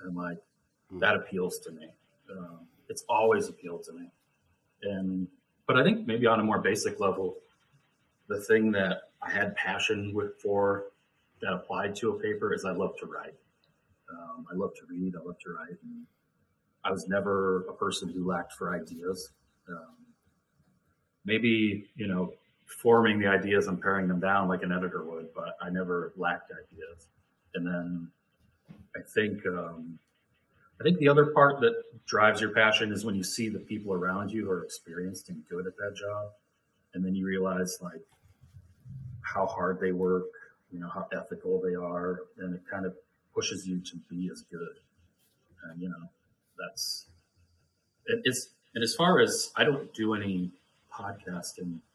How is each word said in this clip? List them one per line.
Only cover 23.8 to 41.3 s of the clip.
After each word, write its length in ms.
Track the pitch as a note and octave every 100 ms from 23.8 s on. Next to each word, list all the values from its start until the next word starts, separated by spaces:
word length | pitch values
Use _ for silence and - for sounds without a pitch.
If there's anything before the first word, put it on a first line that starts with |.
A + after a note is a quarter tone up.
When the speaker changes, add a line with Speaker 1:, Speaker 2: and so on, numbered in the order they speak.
Speaker 1:
paring 260 | G2 G2 F#2
them 140 | F2+
down 280 | F#2+ G2 F#2+
like 140 | F2+
an 100 | F#2
editor 320 | F2+ F2+ E2
would, 280 | D#2 E2 E2
but 220 | - D2 -
I 100 | F#2
never 420 | F#2 F2+ F2 E2 F#2
lacked 360 | E2+ E2+ -
ideas. 540 | E2 - - E2 - - _ _ _ _
And 120 | F#2+ F2
then 440 | F2 F2 F2 E2+ _ _ _ _ _ - - - -
I 40 |
think, 460 | - A2+ G#2+ - F#2
um, 520 | F2+ F2 E2 E2 E2 _ _ _ _ _ _ _ -
I 40 |
think 160 | - F3
the 100 | C#3+
other 180 | D3 D3
part 340 | D3+ C#3 C#3
that 220 | A#2 - - - -
drives 340 | G#2+ G#2+ G#2
your 100 | G#2+
passion 420 | G#2+ G#2+ G#2+ A2
is 120 | G2
when 100 | A2
you 100 | G2
see 240 | F2+ - A2
the 100 | G2
people 340 | - G#2 G2+
around 380 | F2+ F2+ G2 G#2
you 140 | A2
who 60 | G2
are 140 | F2+
experienced 640 | E2 - - E2+ F#2 F#2+ -
and 180 | E2 D#2
good 180 | F2 F#2
at 100 | -
that 180 | G2+ G2+
job. 360 | G2+ G#2 G#2 - _ _ _ _ _
And 100 | F#2
then 100 | F#2
you 120 | F#2+ F#2+
realize, 520 | F#2+ F#2+ F#2 F#2 -
like, 220 | F3 - - _ _ _ - - - _ - - - -
how 260 | - G2+ F#2+
hard 340 | F2+ F2+ F2+
they 120 | F#2
work, 340 | F2+ F#2 F#2 F2+ - - _ _
you 60 | F2
know, 80 | F2
how 180 | F#2+ -
ethical 480 | F#2 -